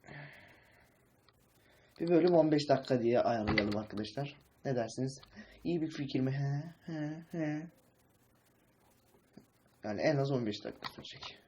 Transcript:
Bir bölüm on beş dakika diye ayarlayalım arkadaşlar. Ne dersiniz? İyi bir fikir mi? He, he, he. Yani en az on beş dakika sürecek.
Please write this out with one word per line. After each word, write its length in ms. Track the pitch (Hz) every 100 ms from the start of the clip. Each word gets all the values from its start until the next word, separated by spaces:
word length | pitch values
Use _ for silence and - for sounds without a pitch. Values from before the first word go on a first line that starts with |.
| - 147 143 - - - _ _ _ _ _ _ _ _ _ _ _ _ _ -
Bir 80 | 170
bölüm 260 | 170 175
on 180 | 170 156
beş 180 | 147 143
dakika 320 | 131 - 127
diye 180 | 117 120
ayarlayalım 580 | - 117 107 107 104 104
arkadaşlar. 580 | 107 101 107 139 143 - _ _ 147
Ne 100 | 120
dersiniz? 460 | 110 - 135 139 - - - -
İyi 180 | - 170
bir 100 | 156
fikir 280 | - 135 135
mi? 120 | 131
He, 600 | 139 139 143 165 - -
he, 300 | 156 151 156 165
he. 360 | 170 151 151 170 - _ _ _ _ _ _ _ _ _ _ _ _ _ _ _ - - _ _ _
Yani 180 | 107 98
en 160 | 147 139
az 140 | 139
on 140 | 131 110
beş 180 | 101
dakika 280 | - - -
sürecek. 460 | - - - - -